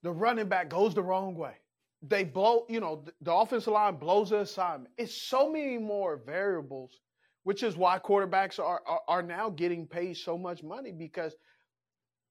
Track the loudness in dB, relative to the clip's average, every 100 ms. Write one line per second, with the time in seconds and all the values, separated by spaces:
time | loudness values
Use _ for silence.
0 | -6 0 0 2 0 0 0 2 4 2
1 | 0 0 -2 -6 -10 -10 _ _ _ _
2 | 0 0 0 2 4 4 2 -4 -2 -6
3 | -10 -10 2 4 4 2 2 4 4 0
4 | 4 4 4 0 0 -2 -2 -4 -10 -8
5 | -8 -8 -2 2 2 2 -2 -4 -4 -2
6 | -2 -4 -6 -2 -2 -2 -4 -12 -14 _
7 | _ _ _ _ -4 0 0 4 4 4
8 | 4 2 4 2 0 -2 -2 -2 -2 -4
9 | 0 -2 -2 -4 -4 -2 -2 -2 -6 -6
10 | -6 -6 -6 -6 -6 -8 -10 -12 -12 -12
11 | -12 -8 -8 -8 _ _ _ _ _ _
12 | _ _ _